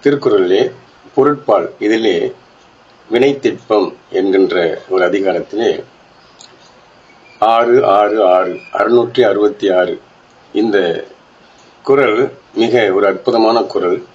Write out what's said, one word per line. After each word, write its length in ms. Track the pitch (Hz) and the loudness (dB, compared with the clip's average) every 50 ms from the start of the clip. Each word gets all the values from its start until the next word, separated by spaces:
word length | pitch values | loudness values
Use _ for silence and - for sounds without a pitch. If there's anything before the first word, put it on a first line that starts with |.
| - | 2
திருக்குறளிலே 680 | 139 143 139 - 131 107 98 92 87 92 101 143 - - - - - _ _ _ - _ | 0 0 0 0 0 2 2 2 2 2 0 0 -2 -4 -12 -20 -20 _ _ _ -10 _
பொருட்பால், 560 | - 135 147 147 135 - - 110 95 85 82 - - | 0 0 0 0 -2 -2 0 0 0 0 -4 -8 -6
இதிலே 540 | 101 104 110 113 113 110 90 85 - - - - _ _ _ _ _ _ _ _ _ _ _ _ _ - | -2 -2 -2 0 0 0 0 0 -2 -4 -8 -10 _ _ _ _ _ _ _ _ _ _ _ _ _ -4
வினைத்திட்பம் 800 | 110 120 127 139 139 139 - 117 95 - - _ 110 104 - - - - _ _ | 0 0 2 2 0 0 -4 -4 -4 -4 -6 _ -2 0 0 -2 -6 -14 _ _
என்கின்ற 720 | - 95 95 98 92 98 95 90 87 90 85 82 78 - - - | -4 -4 -2 0 2 2 2 2 0 -2 -2 -2 -4 -6 -8 -4
ஒரு 160 | 92 92 90 | -2 0 0
அதிகாரத்திலே 800 | 87 87 101 95 95 90 87 - - - 104 117 104 80 - - - _ _ _ _ _ _ _ - _ _ - - - _ - - - - _ _ _ _ _ _ - - - - - - | 0 -2 -2 -2 -2 -4 -4 -6 -8 -6 -4 -2 -2 -2 -4 -8 -14 _ _ _ _ _ _ _ -20 _ _ -20 -20 -20 _ -20 -20 -20 -20 _ _ _ _ _ _ -20 -20 -20 -20 -6 -2
ஆறு 460 | 104 110 113 117 120 120 120 131 - | 0 2 2 2 2 4 2 2 4
ஆறு 400 | - 98 101 104 104 104 110 104 | 4 2 2 2 2 0 0 2
ஆறு, 340 | 92 90 92 92 - - - - - - | 2 2 2 2 -2 -6 -10 -14 -12 -6
அறுநூற்றி 480 | 95 101 107 120 120 120 120 123 131 | -4 -2 2 2 2 2 0 0 0
அறுபத்தி 480 | 123 107 98 101 104 104 98 - - 98 | 0 2 2 2 0 0 -2 -2 -2 -2
ஆறு, 320 | 92 92 90 87 - - - _ _ _ _ _ _ _ _ _ _ | 0 0 0 -2 -4 -10 -12 _ _ _ _ _ _ _ _ _ _
இந்த 520 | 104 107 113 101 101 92 85 82 82 - - - _ _ _ _ _ _ _ _ _ _ - _ _ _ | -4 -2 0 0 0 0 0 -4 -6 -8 -14 -18 _ _ _ _ _ _ _ _ _ _ -20 _ _ _
குறள் 480 | - 135 139 135 117 107 113 135 139 - - _ _ - | 0 2 2 2 2 2 0 -2 -4 -4 -12 _ _ -4
மிக 400 | 101 113 120 - 123 113 101 92 | -2 -2 0 2 2 2 2 2
ஒரு 140 | 98 101 98 | 2 2 0
அற்புதமான 540 | 95 95 - - 123 113 110 110 113 117 | 0 -2 -4 -4 0 0 2 2 2 0
குறள். 420 | - - - 101 92 90 90 - - - _ | -2 -2 -4 -4 -2 -2 -2 -4 -6 -12 _